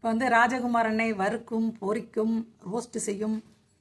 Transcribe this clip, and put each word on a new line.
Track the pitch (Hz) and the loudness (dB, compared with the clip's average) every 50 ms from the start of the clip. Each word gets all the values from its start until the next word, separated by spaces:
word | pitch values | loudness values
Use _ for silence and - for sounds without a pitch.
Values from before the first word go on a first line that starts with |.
| - | -2
இப்ப | 233 226 226 | 0 0 2
வந்து | 262 254 233 | 2 4 6
ராஜகுமாரனை | 226 233 240 247 254 233 247 240 233 226 220 220 220 226 226 220 | 6 6 4 2 0 -2 0 2 2 2 2 2 0 0 0 0
வறுக்கும், | 190 190 202 226 226 233 - 233 226 226 226 220 - | 0 0 0 0 -2 -6 -4 -2 0 0 -2 -2 -4
பொரிக்கும், | - 190 214 233 - - - 220 214 226 226 226 220 - - _ - 180 196 | -4 -2 -2 -2 -4 -6 -4 -2 0 0 0 0 -2 -6 -14 _ -12 -6 -6
ரோஸ்ட் | 240 240 - - 226 | -6 -6 -6 -8 -6
செய்யும் | - - 202 196 214 220 220 220 220 - - _ _ _ _ _ | -4 -4 -4 -4 -2 -4 -4 -4 -6 -12 -20 _ _ _ _ _